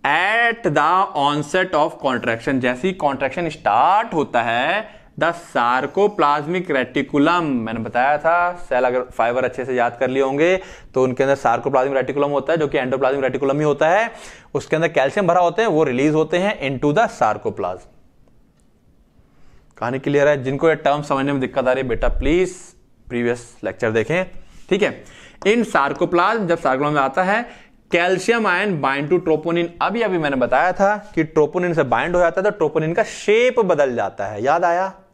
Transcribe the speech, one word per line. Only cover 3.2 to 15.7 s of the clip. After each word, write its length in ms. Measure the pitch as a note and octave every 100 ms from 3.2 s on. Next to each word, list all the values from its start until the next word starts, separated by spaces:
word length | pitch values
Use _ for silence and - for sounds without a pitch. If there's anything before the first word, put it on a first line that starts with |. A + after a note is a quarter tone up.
| C3+ F3+ E3+
स्टार्ट 640 | D3+ G#2 G#2+ D3+ G3+ A#3
होता 280 | E3+ C#3 B2
है, 420 | A#2 A#2 C#3 G3 A3 - - -
the 120 | D#3 E3 -
sarcoplasmic 1200 | C3+ A#2+ B2+ B2+ - G3+ G#3 D3 D3 D3 F3+ F3+
reticulum, 800 | C#3 B2 C#3+ C3+ D3 D3 F3 D#3+ B2+
मैंने 180 | A2 A#2
बताया 380 | A2+ A#2+ C3 D3
था, 360 | D#3+ E3+ F3 F3 -
सेल 160 | B2+ B2+
अगर 180 | B2+ B2 -
फाइबर 280 | A#2 B2 B2+
अच्छे 200 | A#2+ B2+
से 100 | B2+
याद 220 | A#2+ A#2
कर 100 | C3
लिए 140 | C3
होंगे 320 | C3+ C#3 E3 F#3 - - -
तो 100 | -
उनके 200 | B2+ B2+
अंदर 120 | C3+ C#3
sarcoplasmic 600 | - A#2+ C#3 C3+ C3+ C3+
reticulum 340 | B2+ C#3 C#3+
होता 220 | C#3+ C3+
है, 60 | E3
जो 80 | D3
कि 100 | D3+
endoplasmic 480 | B2+ C3 C3+ C#3 C3+
reticulum 320 | B2+ C#3 C#3
ही 60 |
होता 260 | D3+ D3 D#3
है, 220 | F#3+ A3+ - - - -
उसके 220 | C#3+ - D#3
अंदर 120 | E3
कैल्शियम 380 | D#3+ C3+ E3 F#3
भरा 140 | F3
होते 200 | F3 E3+
हैं, 80 |
वो 140 | A3+